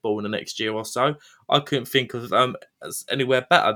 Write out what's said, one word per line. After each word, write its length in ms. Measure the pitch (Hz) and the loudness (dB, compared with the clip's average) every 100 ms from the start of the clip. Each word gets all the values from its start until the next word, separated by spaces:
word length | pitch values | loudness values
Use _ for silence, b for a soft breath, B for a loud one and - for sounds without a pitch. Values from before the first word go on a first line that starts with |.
Bull 160 | 113 107 | -2 -2
in 40 | |
the 60 | 104 | -2
next 320 | 107 - - | -4 -6 -4
year 140 | 110 | -4
or 100 | 110 | -4
so, 300 | 113 127 135 147 b b _ | -4 0 0 0 b b _
I 120 | 143 | 0
couldn't 260 | 143 135 117 | 2 -4 0
think 260 | 139 123 | -2 0
of, 180 | 123 117 | -6 -2
um, 240 | 98 127 - - _ | 2 2 0 -14 _
s-, 220 | - - - | -12 -12 -6
anywhere 380 | 139 127 131 127 | -2 2 2 4
better 260 | 175 - | 4 4